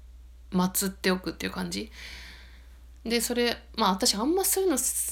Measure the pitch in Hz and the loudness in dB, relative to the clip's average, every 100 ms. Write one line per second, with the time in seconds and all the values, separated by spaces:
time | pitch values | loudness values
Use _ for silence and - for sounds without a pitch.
0 | - - - - - 185 180 - 190 190 | -20 -20 -20 -20 -4 0 0 0 -4 -2
1 | 196 185 180 - 185 185 180 185 226 - | 0 0 -2 -6 -6 -6 -6 -8 -10 -14
2 | - - - - - - - - - - | -16 -16 -16 -18 -20 -20 -20 -20 -20 -12
3 | 233 233 226 240 240 - - - 214 196 | -2 0 0 2 2 0 -6 2 4 4
4 | 240 196 247 370 370 - 381 269 - - | 2 2 2 2 2 2 4 2 0 -2
5 | - | -4